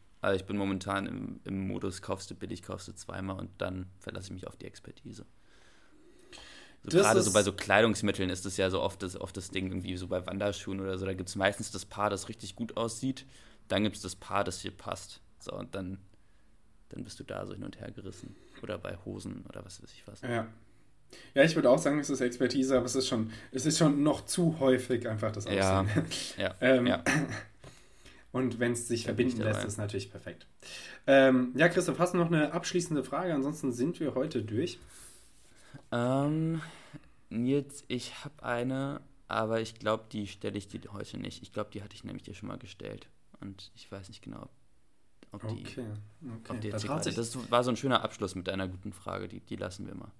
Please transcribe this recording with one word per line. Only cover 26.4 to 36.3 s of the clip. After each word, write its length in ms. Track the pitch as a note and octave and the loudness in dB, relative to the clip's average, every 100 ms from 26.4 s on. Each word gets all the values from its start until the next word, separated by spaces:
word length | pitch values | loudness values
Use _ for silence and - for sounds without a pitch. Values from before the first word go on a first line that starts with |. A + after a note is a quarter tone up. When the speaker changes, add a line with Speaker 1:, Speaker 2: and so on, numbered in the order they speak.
| F#2+ - | -4 2
Speaker 2:
<laughs> 40 | |
Ähm, 240 | B2+ C3 A#2+ | 6 6 6
Speaker 1:
Ja. 160 | - - D3 C3+ G#2+ - - - - - - - - - | 2 2 2 0 -4 -12 -18 -20 -20 -20 -20 -20 -20 -6
Speaker 2:
und 280 | B2+ C3 A2+ | -2 0 2
wenn's 280 | A#2+ A#2 - | 0 0 0
sich 160 | A#2 | -2
Speaker 1:
Da 80 | - | 0
bin 140 | G#2 B2 | 2 2
ich 60 | |
Speaker 2:
verbinden 160 | A#2 G#2+ | 2 0
lässt, 100 | G#2 | 0
Speaker 1:
dabei. 60 | G2+ | -2
Speaker 2:
ist 100 | G#2 | -4
natürlich 340 | G#2 G2 - | -4 -4 -6
perfekt. 360 | - - - - - - - - - - | -10 -14 -14 -18 -20 -16 -14 -14 -2 6
Ähm, 460 | C3+ C3+ B2+ B2 B2 | 10 10 8 4 4
ja, 120 | E3+ | 4
Christoph, 280 | F3+ E3+ C#3+ | 4 2 2
hast 140 | F3 | 2
du 40 | F3+ | 4
noch 80 | E3 | 4
eine 260 | E3 D3 | 4 4
abschließende 500 | E3+ - F3+ E3 D3+ | 0 -2 -2 0 -2
Frage? 300 | - C#3 F3+ | -2 -2 0
Ansonsten 380 | D3+ C3+ D3+ C3+ | 0 0 -2 -2
sind 260 | A#2 C#3 E3+ | 0 -2 0
wir 140 | D3 B2+ | -2 0
heute 260 | D3+ B2 | 0 -2
durch. 360 | G#2+ G#2+ F3 - - - - - - - - - - - - | -2 0 -2 -4 -16 -18 -18 -20 -20 -20 -20 -20 -20 -20 -4
Speaker 1:
Ähm, 680 | A#2+ A#2+ C3+ D3 | 0 2 4 4